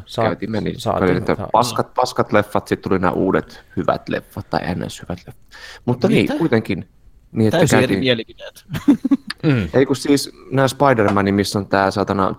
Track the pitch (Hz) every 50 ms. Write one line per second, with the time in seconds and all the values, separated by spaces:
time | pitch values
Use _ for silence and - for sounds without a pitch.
0 | 95 - - - 113 107 85 - 98 104 110 104 87 87 78 - - 117 95 90
1 | 92 92 90 90 - - 82 - 101 - - 107 120 123 113 - 117 - - -
2 | 127 - - - 113 - 107 104 101 - - 101 - - 104 - - - 98 92
3 | 92 90 - - 92 95 90 80 - - - - - _ - - 82 - - -
4 | - - - - - - - - 101 - - - - - 90 - - - - -
5 | - - 87 - - - - - - - - - - - - - - - 123 123
6 | - 190 - 135 104 - 277 302 - 160 123 113 107 - 101 82 98 - _ _
7 | _ - - - _ _ - 113 110 110 - 160 180 143 - 110 104 - - 95
8 | 131 127 123 113 113 - - - - - - - - - 175 151 - - 262 -
9 | - 269 277 - - - - - - 165 139 123 95 82 - 123 139 - 139 123
10 | - 156 143 135 - - - - - - 127 131 135 131 131 - 143 139 131 113
11 | 104 101 98 101 98 98 98 101 98 - - 107 98 - - 98 98 95 - 104
12 | 95 87 98 98 95 92 -